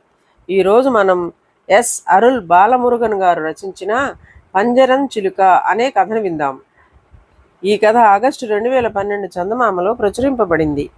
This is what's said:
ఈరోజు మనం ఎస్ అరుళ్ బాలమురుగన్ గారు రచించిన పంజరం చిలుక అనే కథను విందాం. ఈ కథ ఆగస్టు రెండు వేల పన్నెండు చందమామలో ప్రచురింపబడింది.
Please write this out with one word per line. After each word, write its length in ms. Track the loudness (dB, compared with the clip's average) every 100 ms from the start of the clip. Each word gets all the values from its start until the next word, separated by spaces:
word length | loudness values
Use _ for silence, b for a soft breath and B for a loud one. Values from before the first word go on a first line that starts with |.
| _ _ _ _ -4
ఈరోజు 380 | 0 2 2 2
మనం 440 | 2 2 0 -4 -12 _ _ 0
ఎస్ 320 | 0 0 -6 0
అరుళ్ 320 | 2 4 0
బాలమురుగన్ 720 | 2 2 4 2 0 0 -2
గారు 280 | 0 0 0
రచించిన 720 | -4 -8 -14 -10 -4 -4 -4 -8 b b b
పంజరం 520 | -2 0 2 2 2 -2
చిలుక 340 | -4 -6 0
అనే 500 | 2 4 2 -2 -2
కథను 300 | -2 -2 -2
విందాం. 400 | -4 -4 -6 -6 _ b b b _ -20 _ _ _ _
ఈ 120 | -4 0
కథ 200 | 2 4
ఆగస్టు 500 | 4 4 0 -4 -6
రెండు 220 | -4 0
వేల 200 | -2 -2
పన్నెండు 380 | -4 -4 -6 -6
చందమామలో 680 | -6 -6 0 0 0 -2
ప్రచురింపబడింది. 960 | -2 -4 -2 -4 -2 -2 0 -2 -4 -8